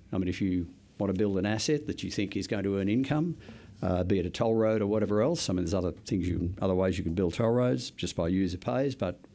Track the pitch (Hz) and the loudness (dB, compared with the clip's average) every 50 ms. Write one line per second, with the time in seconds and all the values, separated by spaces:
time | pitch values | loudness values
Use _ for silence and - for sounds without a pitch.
0 | - - - 95 92 90 92 - 101 95 90 90 85 85 - - - - - - | -12 -6 -4 -2 -2 -2 -2 -2 0 0 0 0 -2 -4 -10 -20 -20 -20 -6 -2
1 | 101 98 92 95 107 101 95 95 95 104 110 107 - - 151 147 - 101 95 - | -2 0 2 2 2 2 2 0 0 0 0 0 0 0 0 0 0 -4 -6 -6
2 | - 95 - - 101 95 - 101 90 - 110 101 95 98 98 98 95 101 107 127 | -6 -6 -2 -2 -2 -2 -2 -4 -4 -2 -2 -2 0 0 0 2 2 2 2 2
3 | 135 - 147 151 170 175 160 - - - - - - - - - - 92 92 90 | 2 2 0 0 0 0 -4 -8 -12 -18 -20 -20 -20 -20 -12 -6 -2 0 0 0
4 | 90 92 101 95 85 90 - - 117 113 113 110 110 110 110 107 101 101 107 107 | 2 2 2 0 0 -2 -2 0 0 2 4 4 4 4 2 2 2 2 2 0
5 | 104 95 104 107 113 151 175 165 - - 92 90 87 82 98 92 87 85 - - | 2 2 2 2 2 2 0 -2 -2 -2 0 0 0 0 0 0 0 -2 -4 -6
6 | - - - 92 85 90 85 95 87 87 92 - 101 95 92 92 95 95 92 92 | -6 -4 -2 -2 0 0 0 0 -2 -2 -2 -2 0 0 2 2 2 2 2 0
7 | 82 82 82 98 95 85 - - 113 113 120 123 123 123 131 123 120 - - - | -2 -2 0 0 0 0 0 0 0 2 2 2 2 2 0 -2 -4 -8 -8 -6
8 | 90 90 - - 85 85 92 95 98 87 87 90 - - 123 127 135 - - - | -6 -4 -2 0 0 2 2 2 0 0 -2 -4 -4 -2 0 0 0 -2 -2 -2
9 | 98 90 90 - - - - | -4 -4 -4 -6 -14 -20 -20